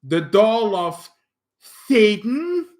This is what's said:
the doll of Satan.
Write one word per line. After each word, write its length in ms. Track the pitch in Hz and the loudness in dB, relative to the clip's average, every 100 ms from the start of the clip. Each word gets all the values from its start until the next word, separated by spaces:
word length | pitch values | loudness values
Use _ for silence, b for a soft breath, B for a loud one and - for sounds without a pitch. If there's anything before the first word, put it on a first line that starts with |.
the 180 | 135 165 | -2 -4
doll 540 | 160 196 220 226 220 | 0 2 2 0 -2
of 340 | 185 170 170 - _ _ _ _ _ - - - | -4 -6 -10 -20 _ _ _ _ _ -20 -20 0
Satan. 800 | 262 214 208 208 269 339 359 330 | 4 4 2 -4 -4 -4 -6 -6